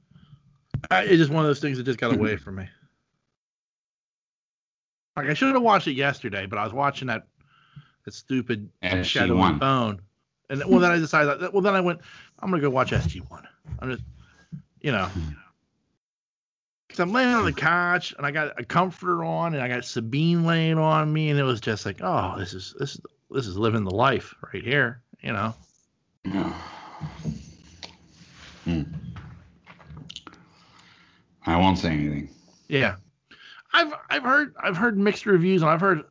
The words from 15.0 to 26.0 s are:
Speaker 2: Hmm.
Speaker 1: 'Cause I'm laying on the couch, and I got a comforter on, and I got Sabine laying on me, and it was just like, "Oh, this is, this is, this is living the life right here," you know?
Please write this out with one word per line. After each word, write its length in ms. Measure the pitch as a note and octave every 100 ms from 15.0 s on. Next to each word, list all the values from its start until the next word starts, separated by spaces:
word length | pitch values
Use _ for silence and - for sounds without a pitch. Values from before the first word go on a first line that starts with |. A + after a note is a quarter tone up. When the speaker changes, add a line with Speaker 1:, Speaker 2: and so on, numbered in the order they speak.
| F#2
Speaker 2:
Hmm. 240 | F#2 D#2 D2+ - _ _ _ _ _ _ _ _ _ _ _ _ _ _
Speaker 1:
'Cause 100 | -
I'm 100 | F3
laying 220 | A#3 B3+
on 100 | A#3+
the 80 | F3+
couch, 640 | D3 D3 F3 F3 F3+ - -
and 80 | C#3+
I 60 |
got 260 | D3+ D3 -
a 60 |
comforter 580 | A#2+ E3+ F#3 E3+ F3+ E3+ E3
on, 280 | D#3+ E3+
and 80 | D3+
I 60 | B2
got 160 | B2
Sabine 600 | A#2 B2+ A2+ C#3 E3 E3+ E3
laying 320 | E3 D#3+ D#3+
on 340 | D#3 D#3 D#3
me, 180 | D#3 D#3
and 80 | C#3+
it 60 |
was 160 | C3+ A#2
just 260 | - G#2+ G#2+
like, 120 | F#2+
"Oh, 340 | F#3 D3+ F#2 F#2
this 160 | F#2+
is, 200 | F#2+ F#2+ -
this 160 | C#3 -
is, 60 | - _ _
this 180 | C3+ A2+
is 100 | F2+
living 260 | A2 A2+
the 80 | F#2+
life 420 | F#2+ C3 A2+ - - -
right 100 | G2
here," 380 | G2 C#3+ A#2+ B2 _ -
you 120 | C#3
know? 200 | G#2+ A2 A#2 - _ _ _